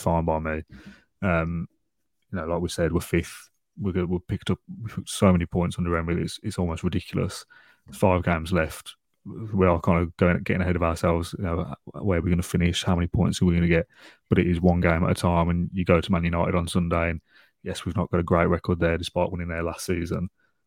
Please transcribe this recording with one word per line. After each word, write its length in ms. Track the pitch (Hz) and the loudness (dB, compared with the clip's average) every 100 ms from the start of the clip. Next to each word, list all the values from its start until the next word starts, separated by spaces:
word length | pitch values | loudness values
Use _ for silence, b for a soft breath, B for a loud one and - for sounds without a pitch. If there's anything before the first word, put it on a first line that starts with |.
fine 220 | - 82 | 0 0
by 140 | 82 78 | 0 -2
me. 220 | 78 78 - 69 B B B _ | -2 -6 -8 -18 B B B _
Um, 460 | 98 85 82 85 85 _ _ _ _ _ _ | 0 0 0 -4 -8 _ _ _ _ _ _
you 60 | 92 | -8
know, 80 | 80 | -4
like 140 | 85 | -4
we 80 | 87 | -4
said, 240 | - 85 | -2 0
we're 80 | 85 | 0
fifth. 500 | - 85 85 - - _ _ - | 0 -2 -2 -10 -20 _ _ -8
We're 140 | 98 | -4
go-, 120 | 90 87 | -2 -2
we've 200 | 90 - | -4 -4
picked 240 | 101 - | -8 -4
up, 80 | 92 - 92 | -4 -4 -14
we've 120 | 113 | -10
picked 140 | - - | -10 -10
so 220 | - 101 | 2 4
many 140 | 90 85 | 6 2
points 320 | 92 87 - | -2 -2 -2
under 180 | 87 85 | -2 -2
Emery. 260 | 82 85 | 0 -2
It's, 160 | 82 - | -4 -6
it's 160 | 110 95 | -8 -4
almost 240 | 87 82 | -2 -2
ridiculous. 600 | 90 87 - 92 90 - - b b b - | -2 -4 -4 -4 -4 -6 -16 b b b -20
Five 320 | - 101 90 | 0 2 4
games 280 | 85 85 80 | 2 0 0
left. 440 | 90 78 - - - _ _ - | 0 0 -4 -16 -20 _ _ -16
We 400 | - 110 101 92 | -12 -6 2 4
are 140 | 87 | 4
kind 220 | - 87 | 4 2
of 120 | 87 - | 2 2
going, 260 | 90 87 | 2 2
getting 180 | - 92 | 0 -2
ahead 140 | 90 87 | 0 0
of 60 | |
ourselves. 520 | 85 85 87 85 85 - | 0 0 0 0 -2 -6
You 60 | |
know, 300 | 92 85 80 71 | -4 -4 -4 -10
where 340 | - - 101 87 | -16 -8 -2 0
are 40 | |
we 80 | 80 | 2
gonna 120 | 87 | 0
finish? 400 | 90 - 87 85 | 0 0 2 0
How 100 | - 87 | 0 0
many 100 | 87 | 0
points 340 | - 85 - | 0 0 2
are 40 | |
we 100 | 92 | 2
gonna 140 | 85 85 | 4 4
get? 180 | 82 - B B B _ | 2 0 B B B _
But 100 | 92 | 2
it 80 | 87 | 4
is 140 | 85 | 4
one 200 | 90 87 | 4 4
game 240 | 87 85 | 4 2
at 60 | 90 | 2
a 40 | |
time. 360 | 95 90 85 85 | 2 2 2 2
And 200 | 85 87 | 0 -2
you 120 | 95 | -4
go 160 | 87 85 | 2 2
to 120 | 82 | 4
Man 120 | 92 | 0
United 300 | 85 85 90 | 0 0 0
on 140 | 87 82 | 0 0
Sunday, 420 | 92 85 85 85 | -2 0 0 0
and 120 | 85 b b b b | -4 b b b b
yes, 240 | - - - | -10 -8 -4
we've 100 | 85 | -2
not 140 | 87 | 0
got 100 | 90 | 0
a 20 | |
great 220 | 85 87 87 | 2 2 2
record 300 | 87 - 87 | 0 0 0
there, 180 | 85 82 | 0 0
despite 340 | 87 - 87 | -4 -2 -2
winning 160 | 87 85 | -4 -6
there 140 | 82 | -4
last 240 | 85 82 - | -6 -6 -4
season. 420 | 90 85 87 87 - _ _ | -4 -2 -4 -6 -10 _ _